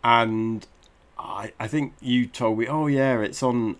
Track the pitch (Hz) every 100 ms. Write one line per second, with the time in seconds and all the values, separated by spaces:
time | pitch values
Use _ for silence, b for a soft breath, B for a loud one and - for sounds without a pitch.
0 | 120 117 113 110 113 110 - _ _ _
1 | _ - - 98 107 - 110 151 139 -
2 | 127 123 123 - 117 110 113 151 151 139
3 | 135 120 104 - 127 120 113